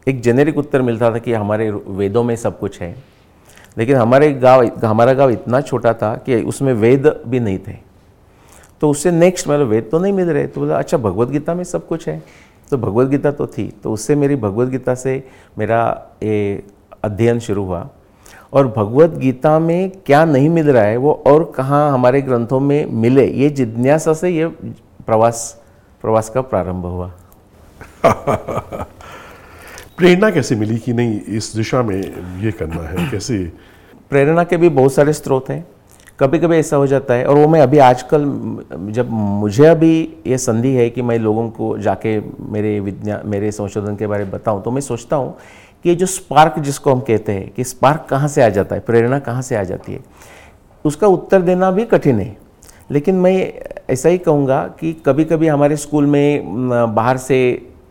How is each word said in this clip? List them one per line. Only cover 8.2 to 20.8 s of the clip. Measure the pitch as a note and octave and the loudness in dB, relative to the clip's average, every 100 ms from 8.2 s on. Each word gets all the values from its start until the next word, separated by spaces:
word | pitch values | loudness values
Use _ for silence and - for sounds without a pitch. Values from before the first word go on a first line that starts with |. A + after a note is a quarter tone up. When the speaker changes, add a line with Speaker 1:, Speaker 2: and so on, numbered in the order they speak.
| _ _ _ - - _ | _ _ _ -20 -20 _
Speaker 1:
तो | D3+ | -2
उससे | C#3+ F3+ | 0 0
next, | E3+ F3 F3+ - | 4 4 2 -2
मतलब, | D3 C3 | 0 2
"वेद | A2 A2+ | 0 0
तो | D#3+ | -2
नहीं | F#3+ | 0
मिल | G3 F3+ | 0 0
रहे।" | D3 C#3 | -2 -4
तो | C#3+ | -4
बोला, | C#3+ D3 | -4 -2
"अच्छा, | D3 E3 | -2 -2
भगवत | G#2+ F2+ B2 | -2 -2 -2
गीता | C#3+ D3 | -2 -4
में | E3+ | -6
सब | F3+ E3+ E3+ | -6 -8 -8
कुछ | E3 D#3+ | -8 -8
है।" | D#3 - - _ _ _ | -10 -12 -20 _ _ _
तो | C#3 | -4
भगवत | G#2+ G#2 C3+ | -2 0 0
गीता | C#3 D3 | 0 0
तो | D3 C#3 | -2 -6
थी, | - G2 - | -6 -10 -10
तो | B2 | -8
उससे | G#2+ - | -6 -2
मेरी | D3 C#3 C#3+ | 0 0 0
भगवत | G#2+ G2+ B2+ | -2 -2 -2
गीता | C3 B2+ | -4 -4
से | B2 C3+ C3 - - _ - | -4 -4 -6 -8 -20 _ -8
मेरा | G#2+ A2+ A#2 - - _ | -2 0 0 -4 -10 _
ये | G#2+ G#2+ G2+ G2+ - _ _ - | -4 -2 -2 -6 -10 _ _ -8
अध्ययन | A2 G2+ A#2 A#2 | -8 0 0 0
शुरू | A2+ G2+ | -2 -6
हुआ। | F#2+ F2 F2 - _ _ - - - | -4 -6 -8 -16 _ _ -20 -20 -2
और | C#3 C3+ | 0 2
भगवत | A2+ G#2 B2 E3 | 0 0 4 4
गीता | C#3+ C3 C3+ D#3 D#3 | 4 -2 0 2 2
में | E3 E3+ F#3+ - - | 2 -2 -4 -8 2
क्या | C#3+ | 4
नहीं | E3 C3+ D3 | 4 4 4
मिल | E3 D3 | 2 4
रहा | B2+ | 4